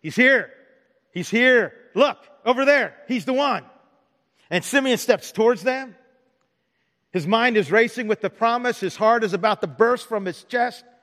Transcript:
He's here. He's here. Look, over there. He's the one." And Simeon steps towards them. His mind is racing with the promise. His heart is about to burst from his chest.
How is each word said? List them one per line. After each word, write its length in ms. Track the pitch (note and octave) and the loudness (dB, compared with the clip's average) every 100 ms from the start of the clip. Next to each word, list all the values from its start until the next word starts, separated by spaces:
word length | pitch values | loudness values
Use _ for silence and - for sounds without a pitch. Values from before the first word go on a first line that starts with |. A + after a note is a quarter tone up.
He's 160 | D#3 - | -8 2
here. 340 | B3+ C4 E3 - _ _ _ _ _ | 4 4 -2 -16 _ _ _ _ _
He's 180 | F3 E3+ | -12 -4
here. 440 | A3+ B3+ B3 E3+ - _ | 2 4 4 2 -8 _
Look, 240 | F#3+ C#4 - _ _ | 0 0 0 _ _
over 200 | A3+ B3 | -2 0
there. 320 | C#4 C#4+ G3 - - | 2 2 0 -10 -6
He's 160 | B3 | -6
the 80 | E3 | -2
one." 320 | B3+ C#4+ G3+ B2 _ _ _ _ _ _ _ _ | -2 -2 -4 -10 _ _ _ _ _ _ _ _
And 140 | F3 | -6
Simeon 340 | - C#4 C4+ A#3 | -2 -2 0 -2
steps 340 | - A3 - | 0 -2 -2
towards 300 | - A3 A#3+ | 0 2 2
them. 340 | G#3 C4 C4 - _ _ _ _ _ _ _ _ _ _ _ | -2 -6 -10 -20 _ _ _ _ _ _ _ _ _ _ _
His 160 | F3+ D#3 | -8 -2
mind 300 | A3+ B3 A3 | 0 2 2
is 140 | D3 | 2
racing 380 | G#3 A#3 - G#3+ | 2 0 -2 -6
with 120 | G#3+ | -4
the 100 | G3 | -4
promise. 500 | - A3+ A#3+ B3 A#3 | -2 -2 -2 -4 -6
His 160 | F#3+ - | -8 -2
heart 280 | G#3+ A#3 | 2 2
is 80 | G#3+ | 0
about 280 | F#3 G#3+ G3+ | -2 -2 -2
to 60 | F#3 | -6
burst 420 | B2+ A3+ B3 - | 0 0 0 -4
from 160 | G#3+ | -8
his 200 | F#3+ E3 | -6 -10
chest. 400 | _ B3 A#3+ - _ _ | _ -4 -4 -6 _ _